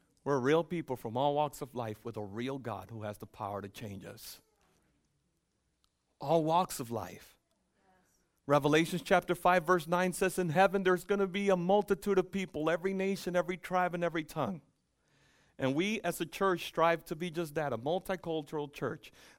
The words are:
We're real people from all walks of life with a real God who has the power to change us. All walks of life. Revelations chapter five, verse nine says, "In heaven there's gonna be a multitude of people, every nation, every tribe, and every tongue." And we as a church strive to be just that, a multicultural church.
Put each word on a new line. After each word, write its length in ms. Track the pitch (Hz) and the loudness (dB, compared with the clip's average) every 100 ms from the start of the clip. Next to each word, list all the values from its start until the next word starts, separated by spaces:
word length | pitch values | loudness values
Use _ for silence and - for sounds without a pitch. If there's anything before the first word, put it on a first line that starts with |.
| _ _ | _ _
We're 140 | - 139 | -2 0
real 240 | 123 156 | 4 2
people 320 | 165 175 - | 2 -4 -4
from 220 | 127 117 117 | -8 -6 -2
all 180 | 143 | 0
walks 280 | 143 151 - | 0 -2 -4
of 120 | 131 | -10
life 220 | 120 117 107 | -8 -8 -8
with 120 | 117 110 | -10 -10
a 60 | |
real 360 | 104 104 123 139 | -8 -6 -6 -8
God 320 | 117 101 92 | -8 -10 -10
who 100 | 113 | -12
has 160 | 107 107 | -10 -10
the 80 | 104 | -14
power 360 | - 104 101 | -10 -8 -6
to 60 | 101 | -10
change 360 | - 110 95 | -12 -12 -12
us. 360 | - - - - _ _ _ _ _ _ _ _ _ _ _ _ _ _ _ _ _ - | -14 -16 -16 -18 _ _ _ _ _ _ _ _ _ _ _ _ _ _ _ _ _ -8
All 240 | 135 165 | 0 2
walks 340 | 156 170 185 - | 4 2 2 -2
of 120 | 117 | -6
life. 460 | 113 90 87 - _ _ _ _ _ _ _ _ _ _ _ - | -6 -8 -12 -20 _ _ _ _ _ _ _ _ _ _ _ 2
Revelations 540 | 143 143 156 170 180 | 4 6 4 2 -2
chapter 320 | - 180 175 | 2 2 2
five, 300 | 175 180 180 | 0 4 4
verse 240 | 160 180 160 | 4 2 2
nine 240 | 175 185 | 2 2
says, 260 | 175 190 180 | 2 0 0
"In 120 | 180 | 2
heaven 320 | 156 190 196 | 6 6 4
there's 220 | 185 180 | 2 2
gonna 220 | - 202 196 | 2 0 0
be 220 | 185 202 | 0 2
a 80 | 185 | 2
multitude 600 | 175 202 208 196 202 190 | 4 2 2 0 2 2
of 120 | 185 | 2
people, 380 | 196 185 147 156 | 0 -4 -2 0
every 240 | 170 185 | 0 0
nation, 440 | 190 190 196 - 175 | 0 0 -2 0 0
every 200 | 175 180 | 0 -2
tribe, 380 | - 185 180 | -2 0 0
and 100 | 175 | 0
every 180 | 170 160 | -2 -2
tongue." 380 | 156 - 139 175 - _ _ _ _ _ _ _ _ - | -4 -2 -2 -4 -12 _ _ _ _ _ _ _ _ -4
And 180 | 135 | -2
we 260 | 139 196 220 | 0 0 -2
as 200 | 175 165 | -2 -4
a 60 | 170 | -6
church 400 | - 196 175 - | 0 2 2 -2
strive 380 | - 165 170 | 2 4 2
to 100 | - | -2
be 160 | 156 180 | -6 -6
just 240 | 160 165 | -4 -4
that, 180 | 151 147 | -4 -2
a 60 | 117 | -2
multicultural 960 | 127 180 - 185 - 160 147 156 147 | -2 -2 -2 -6 -4 -6 -4 -6 -6
church. 400 | - 139 156 - - - | -4 -6 -6 -12 -20 -20